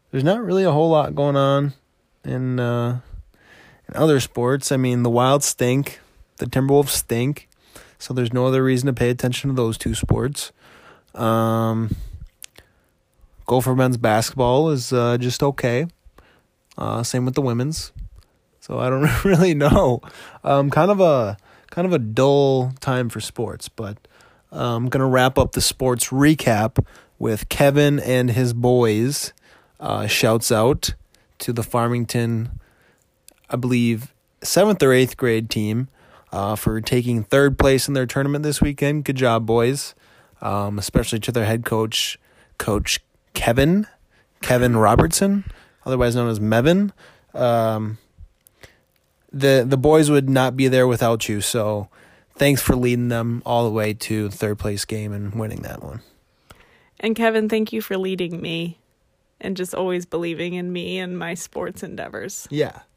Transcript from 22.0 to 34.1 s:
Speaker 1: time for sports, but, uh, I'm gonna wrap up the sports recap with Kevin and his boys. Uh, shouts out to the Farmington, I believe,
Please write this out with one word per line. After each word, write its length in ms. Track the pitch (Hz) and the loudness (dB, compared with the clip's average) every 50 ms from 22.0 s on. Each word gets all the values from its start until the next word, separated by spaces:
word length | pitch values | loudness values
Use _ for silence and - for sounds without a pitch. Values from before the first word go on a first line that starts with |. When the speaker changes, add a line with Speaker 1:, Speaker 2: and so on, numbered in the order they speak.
| 117 107 110 131 131 139 139 143 139 135 135 131 127 127 131 - | -2 -2 0 2 4 4 4 4 4 4 2 2 0 -2 -6 -6
Speaker 1:
time 300 | - - 127 127 123 113 | -4 -4 -2 -2 -2 -4
for 100 | - 110 | -6 -8
sports, 480 | - - - - 113 101 - - - - | -10 -10 -8 -8 -8 -8 -8 -12 -16 -16
but, 280 | _ - 110 101 107 - _ _ _ _ _ _ _ _ _ _ | _ -12 -12 -12 -12 -14 _ _ _ _ _ _ _ _ _ _
uh, 240 | - 143 127 123 120 | -10 -6 -4 -4 -4
I'm 140 | 117 123 127 | -4 -4 -2
gonna 180 | - 135 131 | -2 0 0
wrap 300 | 135 127 127 127 131 135 | 2 4 4 4 4 4
up 140 | - 127 - | 2 2 2
the 100 | - - | 0 -2
sports 480 | - - - - 131 131 123 117 - - | -2 -2 -2 -2 -2 0 0 0 -2 -2
recap 760 | 127 135 143 156 160 - - 127 110 101 110 113 - - - - - - - _ _ - | 0 4 4 4 4 4 2 0 2 2 0 0 0 0 -2 -2 -4 -20 -20 _ _ -6
with 280 | 113 117 110 101 - - | -4 -2 -2 -4 -4 -4
Kevin 500 | - - 143 143 139 147 147 143 143 139 | 0 2 4 4 4 4 4 4 2 0
and 320 | - 123 127 127 123 123 | 0 0 0 2 2 2
his 220 | 107 127 127 120 117 | 2 2 0 0 0
boys. 800 | 120 120 123 127 123 120 113 107 107 117 135 143 - - - - _ _ _ _ _ _ _ _ - | 0 2 2 4 4 4 4 2 2 0 0 -2 -4 -8 -10 -12 _ _ _ _ _ _ _ _ -10
Uh, 280 | - - 101 104 104 | -6 -6 -4 -4 -2
shouts 440 | 107 - - - 117 110 113 - - | -2 -2 0 2 2 2 2 0 0
out 420 | 117 107 110 127 156 165 - - - - _ _ _ _ _ _ _ - | 2 2 2 2 2 0 -2 -6 -8 -8 _ _ _ _ _ _ _ -12
to 120 | - - 120 | -8 -6 -4
the 100 | 117 113 | -4 -4
Farmington, 960 | - - 120 117 120 123 120 117 - - 120 117 117 117 113 113 123 - - - _ _ _ _ _ _ _ _ _ _ _ _ _ - _ _ - | -2 -2 0 0 0 -2 -2 -4 -4 -2 -2 -2 -2 -2 -4 -4 -6 -10 -14 -18 _ _ _ _ _ _ _ _ _ _ _ _ _ -20 _ _ -6
I 80 | - | -6
believe, 560 | 127 123 123 127 120 120 117 117 110 127 - | -4 -2 0 2 2 2 2 0 -2 -6 -12